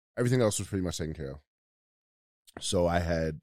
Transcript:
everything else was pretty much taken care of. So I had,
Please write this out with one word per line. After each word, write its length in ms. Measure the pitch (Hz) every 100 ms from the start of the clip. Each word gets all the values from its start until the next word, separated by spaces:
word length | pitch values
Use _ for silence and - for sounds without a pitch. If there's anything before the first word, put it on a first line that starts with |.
| _ -
everything 240 | 123 127
else 160 | 110 -
was 100 | 98
pretty 160 | 98
much 140 | 90 -
taken 160 | 78
care 160 | 78 69
of. 60 | 71 - _ _ _ _ _ _ _ _ _ _ -
So 280 | - 98 87
I 120 | 87
had, 420 | 85 82 80 78